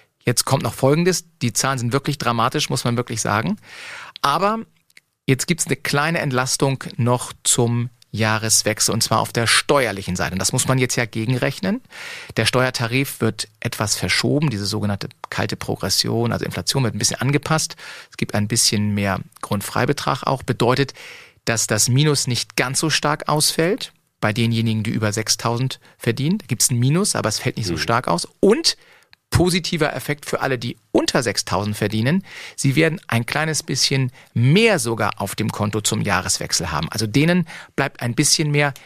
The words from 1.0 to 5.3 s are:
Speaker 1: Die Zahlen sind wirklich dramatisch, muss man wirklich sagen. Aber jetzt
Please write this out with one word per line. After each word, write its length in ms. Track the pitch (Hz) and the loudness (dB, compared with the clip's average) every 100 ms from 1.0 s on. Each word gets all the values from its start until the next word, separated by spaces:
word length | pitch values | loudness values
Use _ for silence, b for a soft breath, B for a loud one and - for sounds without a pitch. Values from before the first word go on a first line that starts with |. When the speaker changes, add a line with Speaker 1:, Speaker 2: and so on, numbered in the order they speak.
| 175 175 - - | 4 0 -4 -4
Speaker 1:
Die 100 | 123 | -2
Zahlen 240 | - 135 135 | 0 0 0
sind 160 | 120 | 0
wirklich 240 | 135 - 143 | 0 0 -2
dramatisch, 540 | 123 117 117 151 - | 0 2 2 0 -2
muss 140 | 135 123 | -2 0
man 120 | 120 | -2
wirklich 240 | 120 117 | -2 -4
sagen. 360 | - 104 151 214 B B B B B - | 0 0 0 -4 B B B B B -4
Aber 380 | 143 151 196 226 226 _ _ - _ _ | 0 2 0 -2 -8 _ _ -20 _ _
jetzt 160 | - | 0